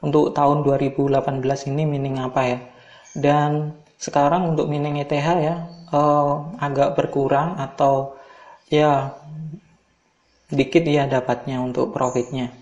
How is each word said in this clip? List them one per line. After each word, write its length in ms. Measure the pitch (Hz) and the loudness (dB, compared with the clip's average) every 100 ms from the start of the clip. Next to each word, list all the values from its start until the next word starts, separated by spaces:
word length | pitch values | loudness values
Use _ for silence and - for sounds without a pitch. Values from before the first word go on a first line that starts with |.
untuk 320 | 151 147 147 | 2 2 2
tahun 340 | - 143 147 143 | 4 4 4 2
dua 140 | 139 | 2
ribu 260 | 139 135 139 | 0 0 2
delapan 320 | 139 135 135 | 2 0 -2
belas 300 | 131 139 - | -2 -2 -4
ini 160 | 139 | -2
mining 320 | 156 143 135 135 | -2 -2 -2 -4
apa 260 | 127 131 127 | -4 -2 0
ya. 100 | 123 - - - - - | -2 -6 -20 -20 -20 -16
Dan 640 | - 143 147 147 151 151 - _ _ | -2 2 4 2 0 -4 -8 _ _
sekarang 560 | - 143 143 170 175 156 | -4 2 2 2 0 0
untuk 160 | 156 | -2
mining 260 | 147 147 147 | -2 -2 -4
E 60 | |
T 160 | 143 147 | -2 -2
H 80 | 147 175 | 0 0
ya, 320 | 151 170 170 - - | 0 -2 -8 -14 -4
eh, 400 | 143 147 147 143 147 151 190 | 0 4 4 2 0 -6 -6
agak 320 | 143 139 139 - | -4 0 0 0
berkurang 640 | 143 - 135 139 160 180 | -4 -2 0 2 0 -4
atau 560 | 139 - 139 135 135 - - - - - _ | -8 0 2 2 0 -10 -20 -20 -20 -20 _
ya 420 | 151 151 139 135 - 151 156 156 165 _ _ _ _ _ _ _ _ _ | 2 4 4 0 -10 -16 -14 -12 -14 _ _ _ _ _ _ _ _ _
dikit 340 | 143 139 175 | 0 2 2
ya 220 | 147 147 139 | 4 2 2
dapatnya 560 | 135 127 120 - 127 | 0 0 -4 -2 -4
untuk 320 | 127 123 123 | -4 -2 -2
profitnya. 560 | - 127 123 120 135 123 - | 0 -2 0 -4 -4 -6 -10